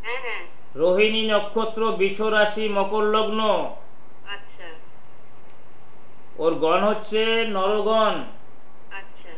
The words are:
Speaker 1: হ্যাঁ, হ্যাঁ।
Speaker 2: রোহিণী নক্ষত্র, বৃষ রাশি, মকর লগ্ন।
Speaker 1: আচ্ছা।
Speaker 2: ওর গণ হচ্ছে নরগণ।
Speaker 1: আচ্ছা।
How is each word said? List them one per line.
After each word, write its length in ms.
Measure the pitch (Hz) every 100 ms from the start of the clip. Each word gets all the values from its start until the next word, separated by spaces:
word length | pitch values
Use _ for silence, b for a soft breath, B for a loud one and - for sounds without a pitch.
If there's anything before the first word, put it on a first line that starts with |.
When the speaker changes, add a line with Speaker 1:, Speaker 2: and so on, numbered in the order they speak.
Speaker 1:
হ্যাঁ, 180 | 220 247
হ্যাঁ। 220 | 247 214 - - - 131
Speaker 2:
রোহিণী 500 | 165 185 214 220 220
নক্ষত্র, 640 | 208 202 226 214 220 226
বৃষ 280 | 180 196 196
রাশি, 480 | 220 214 208 214 214
মকর 340 | 202 190 214
লগ্ন। 380 | 214 220 208 214 214 185 - - - - - - -
Speaker 1:
আচ্ছা। 360 | 202 - - 175 160 - - - - - - - - - - - - - - - -
Speaker 2:
ওর 160 | 160
গণ 300 | 156 160 180
হচ্ছে 600 | 202 214 - 214 220 226
নরগণ। 800 | 226 196 190 214 202 226 214 175 123 - - - - - -
Speaker 1:
আচ্ছা। 380 | 196 190 - 175